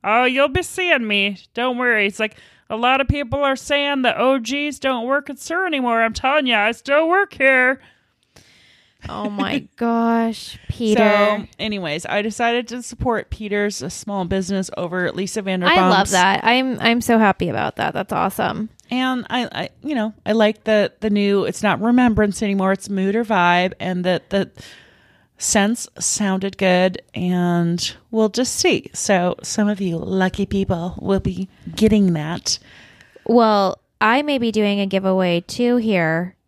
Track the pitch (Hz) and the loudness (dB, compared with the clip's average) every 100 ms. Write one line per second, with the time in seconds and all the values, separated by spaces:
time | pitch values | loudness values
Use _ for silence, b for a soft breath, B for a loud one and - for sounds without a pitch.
0 | - 233 254 254 277 302 349 - 359 294 | 2 2 2 2 0 0 -4 -4 0 0
1 | 220 202 196 196 - - 254 240 247 220 | 0 0 -2 -4 -12 -4 -4 0 0 2
2 | 202 202 214 b b b b 220 240 269 | 0 -2 -6 b b b b -2 0 2
3 | 269 294 254 277 277 269 - 285 285 277 | 0 -2 -2 -2 0 -2 -2 0 0 0
4 | 247 - 247 269 226 285 294 269 262 247 | 0 2 2 2 -2 -4 -4 -4 -4 -4
5 | 233 277 294 269 - 339 370 294 247 226 | -2 -2 -4 -14 -6 -4 -2 -2 0 0
6 | 226 226 262 302 262 226 208 226 - 285 | 0 0 0 2 2 2 2 -2 0 2
7 | 320 370 403 - 269 262 254 262 b b | 4 2 0 2 4 4 2 0 b b
8 | b b _ b b b b b b b | b b _ b b b b b b b
9 | - - 208 202 196 277 - - 233 233 | -14 -8 -8 -4 -2 -4 -6 -4 0 2
10 | 233 233 226 220 - - - - 220 214 | 2 2 0 -4 -12 -18 -10 -4 2 4
11 | 214 208 208 208 - - 220 202 170 151 | 6 6 2 0 -6 -8 -6 -4 -4 -6
12 | - 202 214 208 233 233 233 247 240 - | -2 -2 -2 -2 0 0 -4 -10 -12 -6
13 | 254 220 - - 214 208 208 202 - - | -2 -2 -4 -10 -4 -2 -2 -4 -10 -10
14 | - 202 180 190 180 196 185 - 175 180 | -8 -6 -2 -4 -2 -4 -4 -6 -6 -2
15 | 180 - 190 220 196 185 180 349 185 202 | -4 -4 -6 -6 -4 0 2 4 4 4
16 | 196 196 180 196 226 254 262 247 226 233 | 2 2 2 2 2 2 0 0 0 0
17 | 233 226 214 190 175 107 - - - - | 2 4 4 2 -2 -2 -4 -2 -4 -4
18 | 190 180 180 - - - 220 _ _ 247 | -4 -2 -2 -2 -4 -4 -10 _ _ -4
19 | 254 254 - 247 240 - 170 _ 294 277 | -4 -4 -6 -6 -6 -8 -10 _ -6 -4
20 | 214 214 - 220 214 208 - 214 202 _ | -4 -6 -2 2 2 2 0 2 2 _
21 | 220 208 202 202 117 - 214 170 220 247 | -2 0 2 2 0 -2 -2 0 2 4
22 | 247 214 208 190 208 196 190 190 - 196 | 4 4 0 0 -2 0 0 -2 -2 -2
23 | 190 214 220 202 175 175 185 - 180 180 | 0 -2 0 2 4 2 0 -4 -6 -4
24 | 180 180 - 196 - - B B B B | -2 -2 -2 -2 -2 -8 B B B B
25 | B B B _ - 214 202 240 - - | B B B _ -2 2 2 -2 -8 -8
26 | - - 202 190 196 190 190 180 185 180 | -6 -2 -2 -2 -4 -2 2 4 2 -2
27 | _ - 180 180 175 175 170 170 - - | _ -6 -2 0 2 2 0 -2 -4 -10
28 | _ 220 220 214 254 - 370 202 - - | _ 0 0 0 -4 0 0 0 -4 -8
29 | - 190 180 - - - 208 202 190 165 | 0 2 2 -4 -6 0 0 0 -4 -4
30 | - 190 185 - 196 196 196 175 175 - | -2 0 0 -2 -4 -2 -2 -2 -4 -8
31 | - 196 190 180 190 B B 160 214 214 | -2 -2 -2 -6 -10 B B 2 4 6
32 | 196 165 151 175 - - B B B B | 4 2 -4 -8 -6 -8 B B B B
33 | B B - 233 226 208 196 - _ _ | B B 2 4 6 4 2 -2 _ _
34 | 220 254 294 277 233 214 208 202 196 190 | 2 2 0 0 0 0 0 0 0 0
35 | 190 190 185 175 - - 240 247 220 190 | 0 2 2 0 -4 -2 0 2 2 0
36 | 160 160 180 _ | 2 0 -4 _